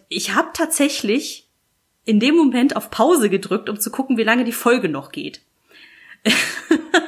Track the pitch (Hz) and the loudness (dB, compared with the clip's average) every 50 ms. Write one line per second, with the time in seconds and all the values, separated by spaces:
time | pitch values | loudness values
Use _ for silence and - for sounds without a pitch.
0 | _ - 170 180 - 202 196 240 - - - - 320 311 - - 285 277 - - | _ -8 -8 -6 -4 -2 -2 -2 -2 -2 -2 -4 -4 -2 0 0 0 0 0 -2
1 | - 196 214 285 - - - - _ _ _ _ _ _ _ _ _ _ _ _ | -2 0 0 0 -2 -6 -12 -16 _ _ _ _ _ _ _ _ _ _ _ _
2 | _ - 220 208 233 277 302 339 311 262 226 247 247 294 - - - - - - | _ 0 2 4 4 4 4 4 4 4 4 2 2 2 0 -2 -8 -4 0 2
3 | 226 302 359 302 214 - 185 196 - - 180 220 - - 214 208 - 214 - - | 4 4 4 4 2 2 0 -2 -2 -2 -4 -4 -4 -6 -8 -6 -8 -6 -6 -4
4 | 254 - 254 220 220 220 233 247 254 233 226 - - 240 247 254 196 165 143 135 | -2 0 0 0 2 2 2 2 0 -2 -4 -2 0 2 2 2 0 -2 -4 -6
5 | 139 - - 143 143 147 - - _ _ _ _ _ _ - - - - - - | -10 -12 -12 -12 -12 -12 -14 -16 _ _ _ _ _ _ -20 -20 -20 -20 -20 -20
6 | - - - - - 220 - - - - - - - - 320 - - - - 339 | -20 -20 -14 -4 -2 0 0 0 -2 -4 -8 -4 -2 0 0 0 0 0 0 0
7 | 320 | 0